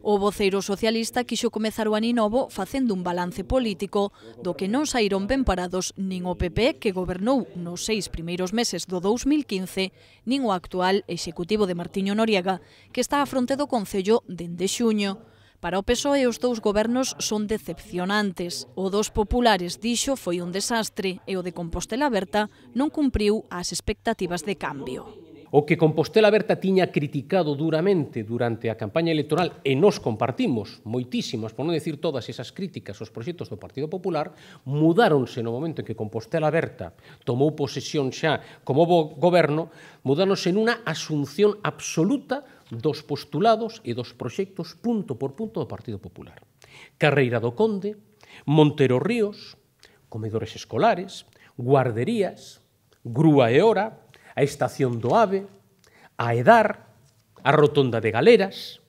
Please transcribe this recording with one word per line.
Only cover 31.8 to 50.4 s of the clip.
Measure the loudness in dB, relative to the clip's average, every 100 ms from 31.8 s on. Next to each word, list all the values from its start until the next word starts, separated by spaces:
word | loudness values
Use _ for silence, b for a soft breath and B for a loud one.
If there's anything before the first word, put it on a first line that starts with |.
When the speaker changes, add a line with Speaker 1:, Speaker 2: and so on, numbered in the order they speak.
| -4 -4
Speaker 2:
todas | -4 -4 -8
esas | -12 -12
críticas | -10 -10 -10 -14 -14
aos | -14
proxectos | -10 -10 -10 -10
do | -12
Partido | -12 -8 -8
Popular, | -6 -4 -4 -4 B B B -6
mudáronse | 2 4 6 4 4 0 -4
no | -6 -4
momento | -6 -8
en | -10
que | -8
Compostela | -6 -8 -6 -2 0
Aberta | 0 -2 -8 -16 -16 B B
tomou | -4 2 2 2
posesión | -6 -6 -4 -2 -2
xa | -2 -2 -2 B B -2
como | 2
bo-, | 4 4 2 0
goberno, | 4 6 4 0 -4 B B B
mudáronse | -2 2 2 2 2
nunha | 2 2 0
asunción | -4 -8 -4 -4 -4 2 2 2
absoluta | -6 -6 -6 0 2 0 -2 -8 -8 b b
dos | -4 -4 -4
postulados | -6 -8 -6 0 2 2 -2 -8 -8
e | -8
dos | -8
proxectos | -8 -8 -6 -6 -8 -12 -6
punto | -2 -2 -4 -6
por | -6 -6
punto | -8 -6
do | -6
Partido | -8 -10 -10
Popular. | -12 -16 -20 -20 _ _ B B B _
Carreira | 2 4 2 2
do | -2 0
Conde, | 0 0 -6 -10 _ _ B B
Montero | 2 6 6 6 2 4
Ríos, | 2 0 -2 -4 -20 -20 _ _ b b _
comedores | -10 -6 -6